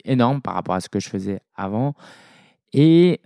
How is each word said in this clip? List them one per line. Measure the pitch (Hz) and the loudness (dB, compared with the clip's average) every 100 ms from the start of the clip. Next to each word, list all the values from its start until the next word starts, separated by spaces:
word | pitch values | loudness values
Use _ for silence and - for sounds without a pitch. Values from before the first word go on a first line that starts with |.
| - | -4
énorme | 131 120 139 | 0 0 0
par | 92 90 | -6 -6
rapport | - | -4
à | 92 | -6
ce | - | -4
que | 101 | -8
je | - | -6
faisais | 98 98 95 - - | -8 -8 -10 -12 -12
avant. | 98 107 139 - - - _ _ _ _ _ | -8 -4 -4 -6 -16 -20 _ _ _ _ _
Et, | 135 156 165 180 160 | 2 4 6 4 0